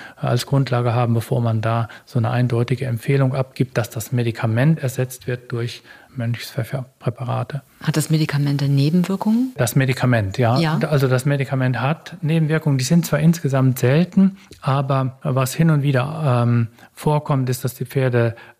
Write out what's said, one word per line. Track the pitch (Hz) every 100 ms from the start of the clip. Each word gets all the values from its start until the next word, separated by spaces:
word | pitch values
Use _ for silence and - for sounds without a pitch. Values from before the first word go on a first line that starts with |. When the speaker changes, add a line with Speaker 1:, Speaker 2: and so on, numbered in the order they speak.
| - -
Speaker 1:
als | 131 123 -
Grundlage | 139 135 123 120
haben, | 117 120 117
bevor | - 127
man | 117 113
da | 110 117 110 - _
so | 123
eine | 113
eindeutige | 123 123 117 117 123 127
Empfehlung | 117 - 139 131
abgibt, | 139 127 - 127 -
dass | 110
das | 117 -
Medikament | 123 117 113 113 110 143 156
ersetzt | 131 123 127 - -
wird | 123 -
durch | 120 117 - - - - 131
Mönchspfefferpräparate. | 117 120 - - 113 135 127 _ - 113 127 120 120 143 - -
Speaker 2:
Hat | - 156
das | -
Medikament | 156 156 143 143 143
denn | 139
Nebenwirkungen? | 139 143 180 175 196 214 226 262 -
Speaker 1:
Das | 117 143
Medikament, | 131 127 127 117 98 101
ja. | 117 127
Speaker 2:
Ja. | 160 160 -
Speaker 1:
Also | 147 135
das | 127 143
Medikament | 143 135 135 127 120
hat | 131 165 - -
Nebenwirkungen. | 151 165 151 156 156 135
Die |
sind | 127 170 160
zwar | 147
insgesamt | 160 165 139 131 131 123
selten, | 123 147 180 - 190 196 - -
aber | - 139 135 135 131 -
was | 151 135 131
hin | - 165
und | 151
wieder, | 143 131 139 160 151 123
ähm, | 120 120 113 - -
vorkommt, | - 151 151 147 139 127
ist, | 127
dass | 127 -
die | 127
Pferde | 139 131 120 117 110 -